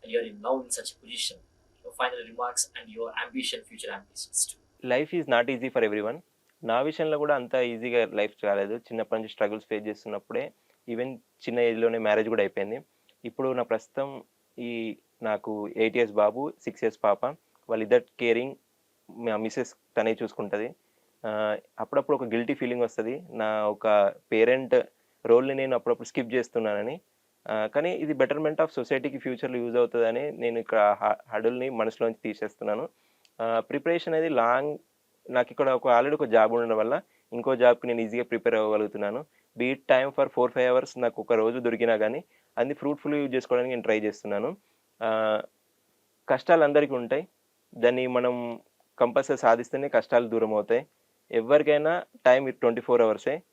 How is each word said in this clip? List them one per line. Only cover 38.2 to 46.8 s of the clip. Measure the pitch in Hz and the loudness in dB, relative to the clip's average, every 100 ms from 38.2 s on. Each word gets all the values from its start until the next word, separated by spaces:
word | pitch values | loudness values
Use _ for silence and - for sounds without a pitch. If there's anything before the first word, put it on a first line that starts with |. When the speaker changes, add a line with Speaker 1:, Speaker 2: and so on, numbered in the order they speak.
Speaker 2:
ప్రిపేర్ | 120 117 120 113 | -4 0 0 2
అవ్వగలుగుతున్నాను. | 110 107 107 104 101 113 151 _ _ - | 2 0 -2 -4 -6 -6 -10 _ _ -6
Be | 123 | -4
it | 135 | -4
time | _ 131 135 | _ 2 2
for | 135 139 - | 0 -2 2
four, | 123 127 | 0 2
five | 127 | 2
hours | 127 127 - | 2 0 -4
నాకు | 120 - | -4 -4
ఒక | 110 | 0
రోజు | 117 110 120 | 2 2 0
దొరికినా | 120 113 117 110 | -2 0 2 2
కానీ | 107 131 - _ _ - | 2 -2 -10 _ _ -4
అది | 123 | -4
ఫ్రూట్‌ఫుల్‌గా | 143 143 147 147 147 | -2 -4 -4 -4 -2
యూజ్ | 143 127 | -2 -4
చేసుకోవడానికి | - 123 123 | 0 -2 0
నేను | 123 | -4
ట్రై | 117 110 | -2 0
చేస్తున్నాను. | 107 101 104 101 120 185 _ _ _ _ | 0 -6 -6 -4 -4 -8 _ _ _ _
ఆ, | 113 110 110 107 - _ _ _ _ _ _ _ - | -2 0 0 0 -4 _ _ _ _ _ _ _ -2
కష్టాలు | 131 - 165 | -2 4 4
అందరికీ | 151 147 | 6 4